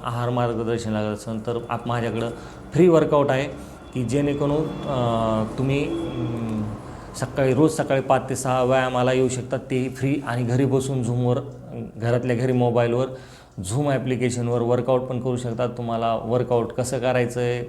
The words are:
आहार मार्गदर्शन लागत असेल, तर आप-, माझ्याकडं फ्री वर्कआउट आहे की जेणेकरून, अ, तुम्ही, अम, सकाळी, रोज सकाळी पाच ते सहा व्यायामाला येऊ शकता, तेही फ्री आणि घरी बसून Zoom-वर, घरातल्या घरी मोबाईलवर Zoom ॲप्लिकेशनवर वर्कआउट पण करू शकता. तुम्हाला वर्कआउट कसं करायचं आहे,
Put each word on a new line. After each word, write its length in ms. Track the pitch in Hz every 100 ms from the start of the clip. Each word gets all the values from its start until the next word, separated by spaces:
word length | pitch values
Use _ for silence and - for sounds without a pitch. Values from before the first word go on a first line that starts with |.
आहार 260 | 120 117 120
मार्गदर्शन 600 | 123 120 113 113 117 110
लागत 220 | 107 107
असेल, 320 | 104 - 113 110
तर 120 | 117 117
आप-, 200 | 117 120
माझ्याकडं 420 | 120 113 107 117 - - - -
फ्री 160 | 147 180
वर्कआउट 420 | 165 147 147 143
आहे 140 | 131 147 - - - -
की 100 | 127
जेणेकरून, 640 | 113 139 143 143 143 147 156 143 147
अ, 720 | 135 117 113 113 110 107 -
तुम्ही, 300 | 135 139 156
अम, 720 | 170 147 131 120 117 113 107 107 104 - - - -
सकाळी, 380 | 127 - 135
रोज 220 | 127 156 156
सकाळी 240 | 147 135
पाच 280 | 131 131 127
ते 80 | 131
सहा 280 | 131 127
व्यायामाला 480 | 123 131 127 123 127
येऊ 160 | 131 127
शकता, 280 | 127 120 135
तेही 320 | - 131 127
फ्री 320 | 127 135 151 -
आणि 160 | 120
घरी 220 | 123 123
बसून 380 | 139 131 131 131
Zoom-वर, 360 | 113 123 123 120 - - - 120 113 -
घरातल्या 400 | 113 120 123 117
घरी 160 | 135
मोबाईलवर 540 | 127 123 117 117 120 131 - - - - - 90
Zoom 180 | 120 147
ॲप्लिकेशनवर 720 | 135 113 120 123 123 120 120
वर्कआउट 380 | 113 123 123 127
पण 200 | 127 127
करू 160 | 127 123
शकता. 300 | 123 117 123
तुम्हाला 480 | 120 117 113 117
वर्कआउट 580 | 113 110 123 123 120 113
कसं 260 | - 123 135
करायचं 420 | 123 123 120 123
आहे, 220 | 123 123